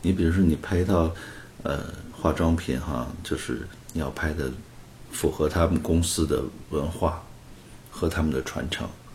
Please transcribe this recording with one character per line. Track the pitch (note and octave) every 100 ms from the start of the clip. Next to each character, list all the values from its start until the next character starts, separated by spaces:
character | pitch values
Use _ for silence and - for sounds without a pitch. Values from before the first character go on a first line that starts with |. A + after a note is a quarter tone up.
你 | E2+
比 | F#2
如 | E2
说 | F2+
你 | F2+ D2
拍 | - F2+
一 |
套， | F#2 F#2 E2 E2 - - - -
呃， | - C#2+ C#2 - -
化 | - E2
妆 | D2+ E2
品 | E2 - B1+
哈， | B1+ B1+ B1 -
就 | - C#2
是 | - A#1+ B1 - -
你 | F2
要 | C#2
拍 | - D#2
的 | D#2 C2 - - - - - -
符 | - D2+
合 | - D2+
他 | F2 E2
们 | E2+
公 | - E2+
司 | E2+ -
的 | D#2 C#2+ C2 - -
文 | D2+ C#2
化 | - E2+ E2 - - - - - - -
和 | - E2
他 | F2+
们 | D#2
的 | C2
传 | C2 - B1+
承。 | - - - -